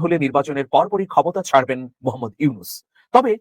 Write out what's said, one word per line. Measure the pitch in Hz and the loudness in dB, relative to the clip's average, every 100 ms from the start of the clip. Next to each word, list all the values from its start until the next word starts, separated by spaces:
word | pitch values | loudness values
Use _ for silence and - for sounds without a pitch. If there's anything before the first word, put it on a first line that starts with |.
হলে | 170 170 135 | -2 0 0
নির্বাচনের | 143 143 139 131 | 0 -2 -4 0
পরপরই | 143 180 196 190 | 2 2 -2 0
ক্ষমতা | 151 156 190 180 | 0 0 -2 2
ছাড়বেন | 135 127 127 123 _ 127 | 2 2 -2 -8 _ -6
মোহাম্মদ | 113 113 - | -6 -8 -4
ইউনূস। | 147 107 87 - - _ _ | -2 -2 -10 -16 -18 _ _
তবে | 247 262 214 | 2 2 -2